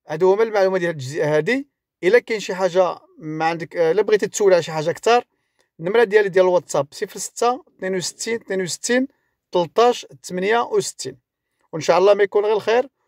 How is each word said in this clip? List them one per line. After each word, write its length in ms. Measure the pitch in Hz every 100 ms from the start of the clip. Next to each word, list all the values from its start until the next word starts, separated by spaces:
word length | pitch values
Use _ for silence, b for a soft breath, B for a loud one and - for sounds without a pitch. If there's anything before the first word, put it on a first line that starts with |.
| -
هادو 240 | 156 185
هما 100 | 202
المعلومات 380 | 226 208 190 185
ديال 100 | 170
التجزئه 440 | 160 127 160 151 151
هادي. 320 | 156 262 277 _ _ _
الا 160 | 175 233
كاين 220 | - 226
شي 140 | 196
حاجه 440 | 185 185 175 180 - 320 349
ما 260 | 156 156
عندك، 320 | 160 170 165 175
آه، 160 | 165
الا 100 | 180
بغيتي 240 | 214 208 202
تسول 260 | - 202
على 100 | 180
شي 100 | 156
حاجه 180 | 160 156
اكثر، 340 | - - 240 - _ _ _ _ -
النمره 240 | 165 226
ديالي 240 | 226 214 202
ديال 160 | 175
الواتساب 420 | 185 180 - 165 139
صفر 280 | - 196 202
ستة 460 | - - 233 247 - -
اثنين 160 | 185
وستين 400 | 190 - - 226
اثنين 280 | 226 - 190
وستين 460 | 180 - - 247 269 _ _ _ _
تلتاش 540 | 180 170 - 240 240 - 147
ثمانية 380 | - 180 196 233
وستين. 580 | - 214 - - 135 139 _ _ _ _ _
وان 80 | 160
شاء 180 | 147 175
الله 160 | 190
ما 80 | 202
يكون 220 | 202 208
غير 100 | 208
الخير، 340 | 214 - 233 269 _